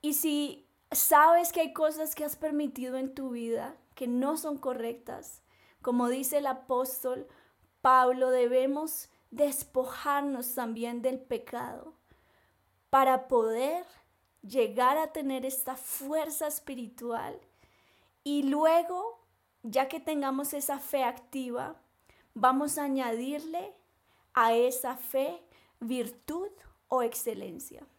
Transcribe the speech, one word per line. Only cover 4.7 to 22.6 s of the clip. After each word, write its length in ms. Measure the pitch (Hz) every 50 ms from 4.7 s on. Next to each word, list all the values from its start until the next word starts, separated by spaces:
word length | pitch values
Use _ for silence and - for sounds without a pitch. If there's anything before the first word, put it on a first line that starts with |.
| 254 254 233 233 233 - - - - - - - - - _ _ _ _ _ _ _ _ _
como 260 | 285 269 240 247 240
dice 300 | 247 262 269 269 302 294
el 80 | 285
apóstol 800 | 269 262 262 - - 262 247 262 262 269 - - 262 254 254 - - - _ _ _ _ _ _ _ _ _ _
Pablo, 480 | 262 262 254 254 254 254 254 262 254
debemos 800 | 254 254 247 240 247 254 254 269 277 285 311 320 - - - - _ _ _ _ -
despojarnos 1200 | 226 294 285 269 - - - _ 262 262 262 - - - 294 285 285 285 285 277 247 240 240 -
también 480 | - 247 226 226 226 233 233 240 240 233
del 160 | 254 262 262
pecado 760 | 262 _ 247 226 233 - - 240 247 - - - - 320 320 _ _ _ _ _ _ _ _ _ _ _ _ _ _ _ _ _ _ _
para 380 | - 269 269 269 262 262 262
poder 580 | - 262 240 220 226 226 233 254 277 320 349 349 - - - _ _ _ _ _ _ _ _ -
llegar 540 | 202 208 269 233 214 202 226 247 254 277
a 160 | 311 320 302 311
tener 320 | 320 294 269 269 262 254
esta 300 | 262 262 262 - - 254
fuerza 720 | 247 - - - - 277 277 302 311 311 311 302 - 320
espiritual. 880 | 302 294 - - - 269 247 240 214 - - 233 240 233 226 - - - - - _ _ _ _ _ _ _ _ _ _ _ _ _ _ _ _
Y 220 | 277 285 285 277
luego, 720 | 269 269 294 311 320 320 339 349 339 359 359 392 453 466 - _ _ _ _ _ _ _ _ _
ya 240 | 233 202 254 269 269
que 100 | 294 320
tengamos 560 | - - 311 294 277 269 269 269 277 277 -
esa 240 | 285 285 - 285 277
fe 240 | 277 - - 277 262
activa, 720 | 233 254 254 - _ - 269 262 247 240 247 262 294 320 - _ _ _ _ _ _ _ _ _ _ _
vamos 440 | 233 - 254 262 277